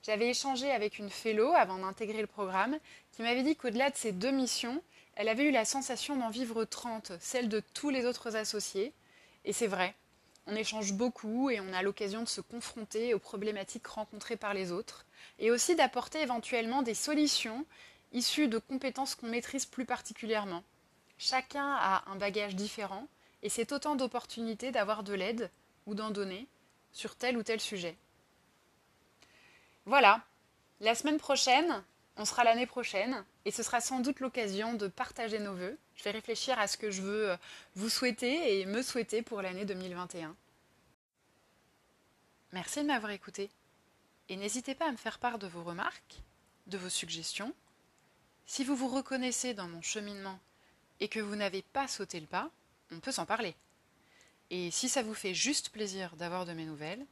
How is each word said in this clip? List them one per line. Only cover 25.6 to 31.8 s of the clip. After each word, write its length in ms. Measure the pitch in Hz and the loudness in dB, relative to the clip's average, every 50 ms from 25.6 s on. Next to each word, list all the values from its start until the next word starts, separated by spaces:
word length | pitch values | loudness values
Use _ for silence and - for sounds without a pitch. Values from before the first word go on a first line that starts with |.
| _ _ _ _ _ | _ _ _ _ _
ou 80 | 208 208 | -8 -6
d'en 160 | 202 214 220 | -4 -4 -4
donner 360 | 214 202 202 190 180 190 247 - _ _ _ _ _ _ _ _ _ | -2 -2 -4 -4 -4 -8 -10 -14 _ _ _ _ _ _ _ _ _
sur 240 | - - 214 - | -10 -10 -10 -6
tel 200 | _ - 247 254 | _ 0 0 0
ou 60 | 233 214 | 0 0
tel 180 | - 226 220 | 0 -2 -2
sujet. 360 | - - 220 190 175 170 160 - _ _ _ _ _ _ _ _ _ _ _ _ _ _ _ _ _ _ _ _ _ _ _ _ - _ - - - - - - - _ _ _ _ | -2 -4 -4 -4 -4 -6 -8 -10 _ _ _ _ _ _ _ _ _ _ _ _ _ _ _ _ _ _ _ _ _ _ _ _ -20 _ -20 -20 -20 -20 -20 -20 -20 _ _ _ _
Voilà, 360 | 196 233 277 254 202 202 226 - _ _ _ _ _ _ _ _ _ _ _ | 6 8 10 12 10 10 8 4 _ _ _ _ _ _ _ _ _ _ _
la 140 | 202 220 233 | 2 2 2
semaine 240 | 233 - 294 302 311 | 4 2 2 2 2
prochaine, 680 | - - 277 262 - 269 247 269 320 349 277 202 | 2 2 2 4 6 8 8 8 6 4 2 0